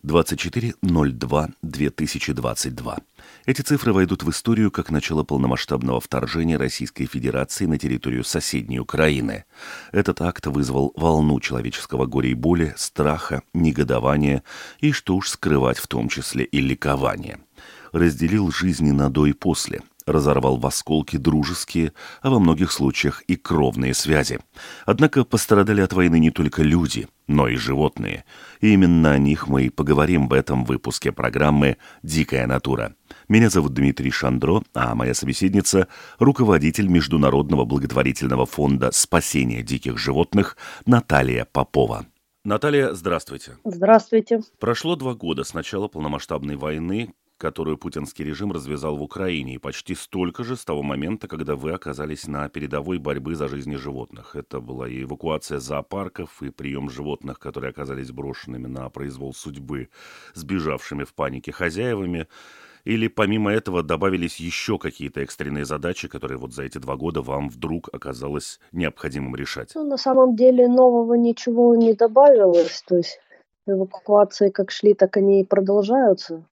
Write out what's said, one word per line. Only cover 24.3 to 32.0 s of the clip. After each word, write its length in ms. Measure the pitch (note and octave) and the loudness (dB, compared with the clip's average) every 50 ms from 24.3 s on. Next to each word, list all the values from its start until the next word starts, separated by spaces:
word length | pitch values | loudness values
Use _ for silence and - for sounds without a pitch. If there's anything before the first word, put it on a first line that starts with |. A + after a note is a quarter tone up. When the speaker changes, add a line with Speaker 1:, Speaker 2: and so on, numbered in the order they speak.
| B1+ - - _ _ - - - - - - | -4 -8 -10 _ _ -20 -20 -20 -20 -8 0
Speaker 1:
Однако 400 | - G#2 G#2 D3+ D3+ - C#3 B2 | 0 2 4 4 4 4 2 2
пострадали 560 | _ - A2 - - A2 G2+ G2 G2+ G#2+ G2+ | _ 0 -2 2 4 6 6 6 4 4 2
от 120 | F#2+ F2+ - | 2 2 4
войны 240 | F#2 F2+ F2 E2 E2 | 4 4 6 6 6
не 140 | D#2+ D#2+ | 4 4
только 320 | - - D#2+ C#2+ - - D#2 | 4 2 -2 0 2 2 4
люди, 440 | D2 D#2 F2 E2+ C#2+ - A1+ A1 - _ _ _ - | 4 4 4 2 0 -2 -6 -8 -10 _ _ _ 0
но 220 | D2 D2 C#2 A#1 | 2 2 4 2
и 60 | A#1+ | 0
животные. 680 | B1+ A1+ B1+ C2+ C#2 D2+ C#2+ - - A1 G1+ G1+ G1+ - _ - - - - - - | -2 -2 -2 0 0 0 0 0 -4 -8 -8 -8 -10 -12 _ -20 -20 -20 -20 -8 2
И 120 | - G#2+ G#2+ | 4 6 8
именно 380 | F#2+ F#2 F2 E2+ E2 D#2+ D#2 | 8 8 8 6 6 6 6
о 60 | C#2+ C#2 | 6 6
них 320 | C#2 C#2 D2+ D#2 - - | 4 4 2 0 0 0
мы 140 | C#2 C2+ C2 | 0 2 2
и 60 | B1 | 0
поговорим 600 | - - D2+ C#2 D2 C#2+ D2+ D2+ F2+ D#2+ C#2 B1 | 0 -2 2 2 4 4 4 4 4 2 2 4
в 40 | C2 | 2
этом 300 | C2+ C#2 - D2 C2 B1 | 2 2 0 -2 -2 0
выпуске 480 | A#1 C2 B1 - B1 B1+ - - B1+ | -2 -4 -4 -4 -6 -8 -4 -4 -4
программы 680 | - - - A#1+ - C2 D2 D2 D2 C#2+ C#2+ C#2 B1 _ - - - _ | -4 -2 -4 -2 0 2 2 4 4 4 4 2 2 _ -8 -20 -20 _